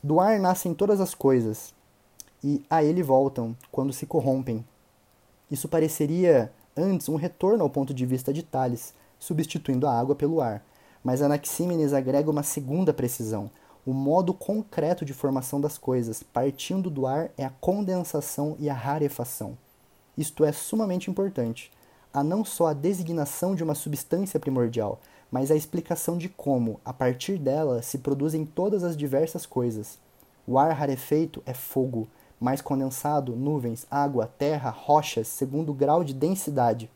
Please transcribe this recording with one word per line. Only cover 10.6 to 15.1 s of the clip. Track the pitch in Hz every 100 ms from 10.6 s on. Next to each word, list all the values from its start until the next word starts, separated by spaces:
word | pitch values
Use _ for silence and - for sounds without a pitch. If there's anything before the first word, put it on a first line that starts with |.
| _ _ _ -
Mas | 127 131
Anaxímenes | 143 147 - - 180 170 147
agrega | 143 131 143 151
uma | 147
segunda | 143 - 131 156 185
precisão. | - 123 - 110 110 101 - _ -
O | -
modo | 135 139 170 180
concreto | 185 - 214 220 - 151 180
de | 143